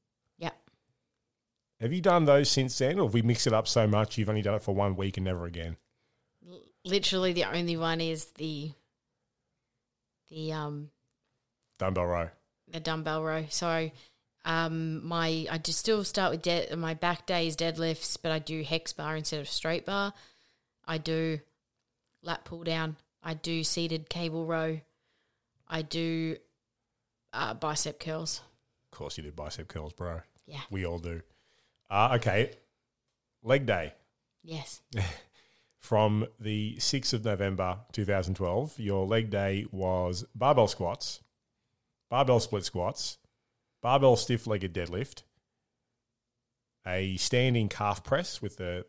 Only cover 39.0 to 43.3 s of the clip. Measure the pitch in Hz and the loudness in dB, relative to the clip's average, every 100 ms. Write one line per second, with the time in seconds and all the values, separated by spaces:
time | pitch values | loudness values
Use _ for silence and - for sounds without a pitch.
39 | 95 113 110 101 98 98 110 95 92 92 | 2 2 2 0 0 -2 -4 -4 0 0
40 | 90 90 - 110 131 139 107 - 87 110 | 0 -4 -8 0 4 6 6 4 -4 -4
41 | - - _ _ _ _ _ _ _ _ | -8 -10 _ _ _ _ _ _ _ _
42 | - 123 131 120 - 104 90 90 92 - | -4 2 6 6 4 -4 -4 -4 -4 -4
43 | - - _ | -10 -10 _